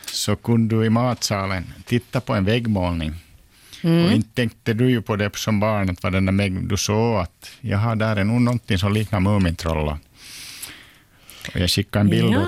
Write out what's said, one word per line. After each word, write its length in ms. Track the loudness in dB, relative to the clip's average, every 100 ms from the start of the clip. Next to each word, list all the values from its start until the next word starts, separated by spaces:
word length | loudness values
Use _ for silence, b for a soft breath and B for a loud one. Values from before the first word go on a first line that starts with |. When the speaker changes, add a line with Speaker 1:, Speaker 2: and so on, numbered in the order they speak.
| B
Speaker 1:
så 240 | -6 -2 -2
kunde 400 | 2 2 2 2
du 100 | 2
i 40 |
matsalen 840 | 2 0 -2 -2 -2 -2 -4 -8 -14 -2
titta 360 | -2 -2 -6
på 120 | -2
en 120 | -2 2
väggmålning. 680 | 0 0 0 0 -2 -4 -8 -16 -20 _ B B B
Speaker 2:
Mm. 220 | 2 4 4
Speaker 1:
Och 60 |
inte 180 | 2 0 -2
tänkte 380 | -2 -2 -4
du 160 | 2 2
ju 120 | 2
på 140 | 0 -2
det 200 | -2 -2
som 220 | -2 0
barn, 300 | 2 2 0
att 140 | -2
vad 100 | -2
den 120 | 0 2
där 80 |
vägg-, 340 | 2 0 -2 -2
du 80 | -2
såg 420 | 0 0 2 0
att, 320 | -2 _ -20 -12
"Jaha, 340 | -4 0 0 0
där 200 | 0 0
är 80 |
nog 180 | 2 2
någonting 360 | 2 0 -2 0
som 160 | 2
liknar 260 | 0 0 0
Mumintrolla." 800 | 2 2 2 0 -2 -2 -2 -4 -12 B B B B B B B B B B B B B B
Och 60 | -2
jag 100 | 0
skickade 320 | 0 0 2
en 80 | 4
bild 240 | 4 4
Speaker 2:
Ja, 60 | 2